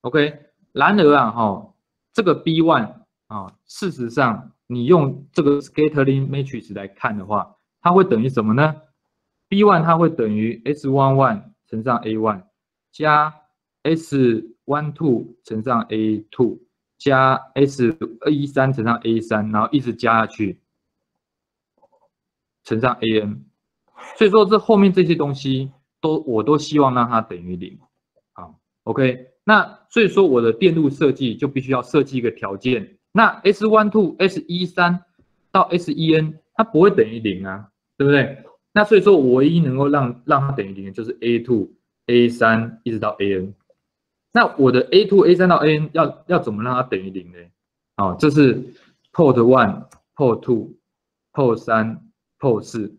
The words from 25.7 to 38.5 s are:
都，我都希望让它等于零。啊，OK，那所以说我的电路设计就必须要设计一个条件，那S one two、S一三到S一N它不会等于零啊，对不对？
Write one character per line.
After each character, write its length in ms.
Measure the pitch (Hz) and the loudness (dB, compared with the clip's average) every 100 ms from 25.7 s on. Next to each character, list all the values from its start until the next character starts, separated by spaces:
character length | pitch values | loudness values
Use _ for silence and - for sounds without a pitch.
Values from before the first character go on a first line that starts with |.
| _ _ _ | _ _ _
都， 180 | 160 156 | -4 -4
我 200 | 143 113 | -2 -2
都 160 | 107 147 | 0 0
希 220 | 147 151 | 0 2
望 140 | 139 123 | 2 2
让 120 | 120 | 0
它 140 | 117 | -2
等 160 | 110 90 | -4 -14
于 180 | 87 90 | -12 -12
零。 240 | 92 - _ _ _ _ _ | -12 -18 _ _ _ _ _
啊， 160 | - 85 _ _ _ | -20 -20 _ _ _
OK， 500 | - 143 131 123 - _ | -4 0 0 -2 -14 _
那 360 | - 214 170 - _ | 2 2 2 -10 _
所 120 | 233 | 0
以 60 | 202 | 2
说 180 | 202 185 | 2 2
我 160 | 123 | 4
的 100 | 117 | 2
电 220 | 113 185 | 2 0
路 160 | 165 143 | 2 -2
设 220 | 135 147 | 0 -2
计 240 | 127 131 104 | 0 -6 -4
就 120 | 143 | -6
必 140 | 139 | -6
须 100 | 127 | -4
要 100 | 131 | -6
设 220 | 120 151 | 0 -2
计 140 | 135 131 | 0 -4
一 40 | |
个 100 | 117 | -6
条 260 | - 101 98 | -6 -10 -6
件， 400 | 127 120 95 _ _ | -4 -4 -6 _ _
那 160 | 196 214 - | 2 2 2
S 220 | 190 202 214 | -2 0 2
one 240 | 214 208 | 2 2
two、 260 | 214 175 - | 0 0 0
S 260 | 185 185 - | -2 -2 -8
一 180 | 175 180 | -6 -6
三 380 | 180 175 175 _ _ _ _ _ | -2 0 -2 _ _ _ _ _
到 100 | 190 | -2
S 280 | - 170 170 | 0 -2 -4
一 240 | 151 160 160 | -4 2 2
N 240 | 156 156 _ - | 0 -8 _ -4
它 80 | |
不 180 | 220 151 | -2 4
会 80 | 147 | 4
等 160 | - 110 | 4 -2
于 120 | 113 | -2
零 260 | 110 92 95 | -6 -6 -10
啊， 240 | 98 107 _ _ _ | -14 -18 _ _ _
对 100 | 143 | 2
不 40 | |
对？ 320 | 143 113 - - | 2 0 -8 -20